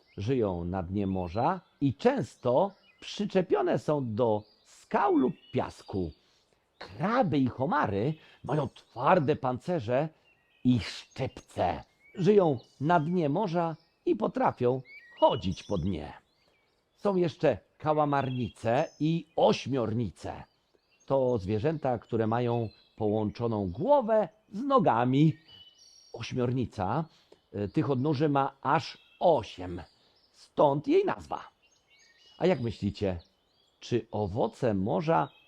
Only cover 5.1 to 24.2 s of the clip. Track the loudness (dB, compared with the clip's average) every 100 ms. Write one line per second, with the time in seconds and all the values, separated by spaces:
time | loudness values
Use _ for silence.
5.1 | 2 2 0 -6 -4 -4 -8 -8 -6 -4
6.1 | -8 _ _ _ _ _ -20 -16 -6 -2
7.1 | 0 2 2 0 0 -2 0 0 0 -2
8.1 | -4 -10 -14 -4 -2 -4 -8 -18 -2 2
9.1 | 4 4 0 -2 -4 -4 -4 -2 -2 -2
10.1 | -6 _ _ _ _ 2 2 0 -10 -14
11.1 | -8 -8 -8 -12 -2 -2 -2 -8 _ _
12.1 | -2 4 6 4 2 -6 -6 2 2 2
13.1 | 0 0 0 -2 -2 -2 -4 _ _ -2
14.1 | 0 -2 0 -2 0 0 0 -4 -18 -20
15.1 | 2 4 4 -2 -6 -4 -4 -2 -4 -8
16.1 | -14 _ _ _ _ _ _ _ _ -2
17.1 | 0 0 0 0 0 -4 _ -2 2 2
18.1 | 0 -2 -2 -4 -4 0 0 0 -2 -2
19.1 | -2 -4 2 2 2 -2 -2 -2 -2 -4
20.1 | -6 -12 -12 -14 _ _ _ _ _ -2
21.1 | 0 2 0 0 -2 0 -2 -2 -4 -2
22.1 | -2 0 0 0 0 -2 -8 _ -4 -2
23.1 | 0 -2 -2 -4 -2 -4 -2 2 2 2
24.1 | 0